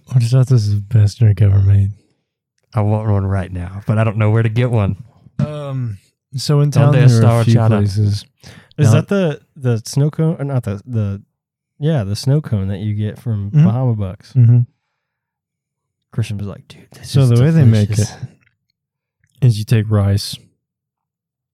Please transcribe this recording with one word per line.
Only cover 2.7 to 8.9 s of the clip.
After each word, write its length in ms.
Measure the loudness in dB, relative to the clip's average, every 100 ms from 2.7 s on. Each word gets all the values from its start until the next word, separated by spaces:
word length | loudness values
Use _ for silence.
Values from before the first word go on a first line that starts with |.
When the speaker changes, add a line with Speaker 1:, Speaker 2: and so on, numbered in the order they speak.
Speaker 2:
I 60 | -4
want 280 | -2 -2 0
one 160 | -2 0
right 240 | -4 -6
now, 300 | -10 -10 -8 -4
but 120 | 0
I 60 |
don't 120 | 0 0
know 120 | 0
where 120 | 0
to 60 | 0
get 220 | -2 -2
one. 320 | 0 -2 -4 -12 _ _ -6
Speaker 1:
Um, 600 | -6 -6 -10 -8 -8 -10 _ _ _ -8
so 240 | -2 2
in 100 | 2
town 220 | 2 4
Speaker 2:
Donde 180 | 4 4
Speaker 1:
there 80 | 6
are 40 |
Speaker 2:
está 180 | 4 4
Speaker 1:
a 40 |
few 100 | 4
Speaker 2:
horchata? 140 | 2 2 0
Speaker 1:
places. 460 | 0 0 -2 -2 -8 _ -20 -20 _ -2
Speaker 3:
Is 80 |
Speaker 1:
Now 140 | 2